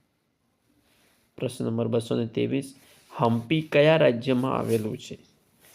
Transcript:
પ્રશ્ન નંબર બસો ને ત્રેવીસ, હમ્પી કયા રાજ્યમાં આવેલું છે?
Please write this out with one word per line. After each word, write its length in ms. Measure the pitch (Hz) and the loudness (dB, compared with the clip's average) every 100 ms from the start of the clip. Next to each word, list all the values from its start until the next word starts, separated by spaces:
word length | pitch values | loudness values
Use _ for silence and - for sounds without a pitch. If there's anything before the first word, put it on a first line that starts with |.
| _ _ _ _ _ _ _ _ _ _ _ _ _ - | _ _ _ _ _ _ _ _ _ _ _ _ _ -8
પ્રશ્ન 280 | 127 - 120 | -6 -4 -4
નંબર 220 | 113 117 | -2 0
બસો 280 | 117 113 123 | 0 0 -2
ને 120 | 113 | -2
ત્રેવીસ, 480 | - 117 131 135 - - - - - | -2 -2 -4 -6 -14 -20 -20 -14 -2
હમ્પી 440 | 117 117 113 160 | 0 0 0 -2
કયા 360 | 156 147 147 160 | 2 4 6 6
રાજ્યમાં 600 | 139 117 123 127 131 123 | 4 2 0 0 0 -2
આવેલું 400 | 117 113 107 120 | 0 0 -2 -8
છે? 200 | - - _ _ _ _ _ | -12 -18 _ _ _ _ _